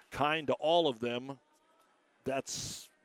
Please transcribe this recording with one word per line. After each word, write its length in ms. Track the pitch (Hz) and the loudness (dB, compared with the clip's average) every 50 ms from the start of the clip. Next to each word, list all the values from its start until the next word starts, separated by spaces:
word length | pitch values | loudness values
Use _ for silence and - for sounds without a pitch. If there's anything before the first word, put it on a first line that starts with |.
| - _ | -18 _
kind 360 | - - 139 147 156 160 151 | -2 0 0 2 0 0 0
to 60 | 127 127 | -2 -2
all 340 | - - 156 170 175 170 | 0 2 4 4 6 4
of 120 | 147 123 110 | 4 0 0
them, 400 | 120 120 120 123 127 135 139 127 _ _ _ _ _ _ _ _ _ _ _ _ _ _ _ _ _ | -4 -4 -4 -4 -6 -8 -12 -14 _ _ _ _ _ _ _ _ _ _ _ _ _ _ _ _ _
that's 640 | 127 135 135 - - - - - - - - - - _ _ | -2 -2 -2 -2 -4 -6 -8 -8 -8 -10 -12 -14 -18 _ _